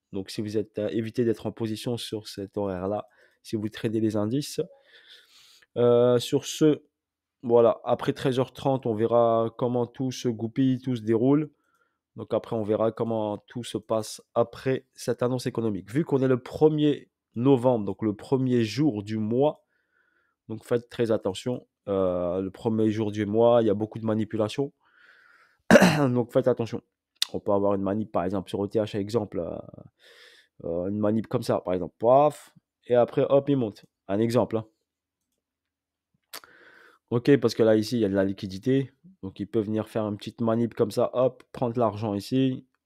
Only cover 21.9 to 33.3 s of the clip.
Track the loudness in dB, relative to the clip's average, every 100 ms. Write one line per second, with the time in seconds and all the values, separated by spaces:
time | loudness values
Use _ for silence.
21.9 | 0 0 0 -2 -4 -6 -6 -4 0 0
22.9 | 0 -4 -4 -2 4 6 6 4 0 -2
23.9 | -6 -4 -2 -2 -2 -4 -2 -8 -8 _
24.9 | _ _ _ _ _ _ _ _ 6 8
25.9 | 4 2 2 2 2 2 0 -2 -6 -12
26.9 | _ _ _ -6 -4 0 2 2 0 0
27.9 | -2 -2 -2 -2 -4 -4 -6 -2 -2 -2
28.9 | -4 -2 -2 -4 -6 -8 -10 -14 -20 -20
29.9 | _ _ -20 -20 -20 _ _ -6 -4 -4
30.9 | -2 0 0 -2 -4 -2 -2 -2 -4 -4
31.9 | 0 4 6 4 0 -14 _ _ _ 0
32.9 | 2 2 2 2